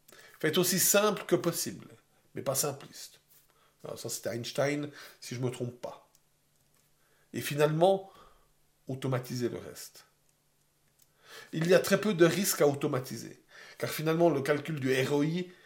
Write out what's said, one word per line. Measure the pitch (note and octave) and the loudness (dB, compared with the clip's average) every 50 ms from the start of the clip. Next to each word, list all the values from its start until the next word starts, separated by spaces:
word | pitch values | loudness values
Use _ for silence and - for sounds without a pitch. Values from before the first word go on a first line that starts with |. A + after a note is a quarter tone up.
| _ - - - - - - - | _ -20 -20 -20 -20 -20 -10 -4
Faites | - D#3 D#3 F3+ | -4 0 2 2
aussi | F3 F3+ G3 F3 | 2 2 2 2
simple | - - - G3+ G#3 G#3+ G3 - - | 2 4 4 6 4 4 2 0 0
que | - F3+ | 0 0
possible, | - - E3+ E3 - - A#2 F2+ D2 - - - - _ _ _ _ _ _ - | 2 2 0 -2 -2 -4 -6 -8 -10 -14 -18 -20 -20 _ _ _ _ _ _ -12
mais | G2 | -8
pas | - C3+ B2+ | -4 -2 -2
simpliste. | - - D3 C#3 - - - - - - - - - _ _ _ - _ _ _ _ _ _ _ _ - | -2 -2 -2 -4 -8 -12 -18 -18 -18 -18 -18 -20 -20 _ _ _ -20 _ _ _ _ _ _ _ _ -16
Alors | D3+ - - | -14 -12 -10
ça, | - B2+ | -8 -8
c'était | - - - - A#2 | -8 -6 -6 -6 -6
Einstein, | A#2+ A#2+ - - - C3+ C#3+ D3 D3 D3 D3 - - - - - - | -6 -8 -4 -2 0 0 0 0 -2 -4 -8 -10 -14 -20 -20 -20 -18
si | - - B2+ | -12 -10 -6
je | A#2+ | -4
me | C3 B2+ | -4 -4
trompe | C3 - B2+ A#2 - - | -4 -4 -6 -8 -8 -8
pas. | - - - - - _ _ _ _ _ _ _ _ _ _ _ _ _ _ _ _ _ _ _ _ _ _ _ _ _ - | -12 -12 -12 -14 -20 _ _ _ _ _ _ _ _ _ _ _ _ _ _ _ _ _ _ _ _ _ _ _ _ _ -10
Et | A#2 | -8
finalement, | A#2 - D3 C#3+ D3+ D3+ D#3 D#3+ F3 F#3+ G3 F#3+ F#3+ - - - - - - _ _ _ _ _ _ _ _ _ _ - | -6 -4 0 2 2 2 4 4 4 4 4 2 0 -8 -18 -20 -20 -20 -20 _ _ _ _ _ _ _ _ _ _ -10
automatisez | C3 C3 - C3 C3 A#2+ B2 - C3 B2 A#2+ A2 | -8 -4 -2 -2 -2 -2 -2 -6 -6 -4 -4 -4
le | A2 G#2 | -4 -6
reste. | F#2 D2+ - - - - - - - _ _ _ _ _ _ _ _ _ _ _ _ _ _ _ _ _ _ _ _ _ _ _ _ - - - - - - | -10 -12 -14 -16 -16 -18 -18 -20 -20 _ _ _ _ _ _ _ _ _ _ _ _ _ _ _ _ _ _ _ _ _ _ _ _ -20 -20 -20 -16 -8 -4
Il | E3 E3 E3+ | -2 4 6
y | F#3 | 6
a | E3+ | 6
très | - - G3 F#3+ | 6 4 2 2
peu | - G#3+ G3+ | 2 0 4
de | D#3+ E3+ | 6 6
risques | E3 E3+ F3+ G3+ - - - | 6 6 4 0 -2 2 4
à | D#3 D3 | 4 4
automatiser, | C3+ C#3 - C#3+ C3+ B2 B2+ - A2 A#2 A#2 G2+ - - _ _ - - - - - - | 4 2 0 -2 -2 -2 -4 -6 -8 -10 -12 -14 -16 -18 _ _ -20 -20 -20 -20 -10 -8
car | - A#2 | -6 -6
finalement | - - D3+ D#3+ D#3+ E3 E3+ E3+ | -4 -2 0 0 2 4 4 4
le | D3 C3+ | 4 2
calcul | - D#3 D3+ C#3+ C#3+ - D#3+ C#3+ | 2 0 0 0 -2 -4 -6 -2
du | B2+ C3 C3 | 0 0 2
R | C3 C3 - D3 | 2 2 2 2
O | D3 C#3+ | 2 2
I | D#3 E3 F3+ F3+ F3+ - - - | 2 0 -2 -4 -6 -10 -18 -20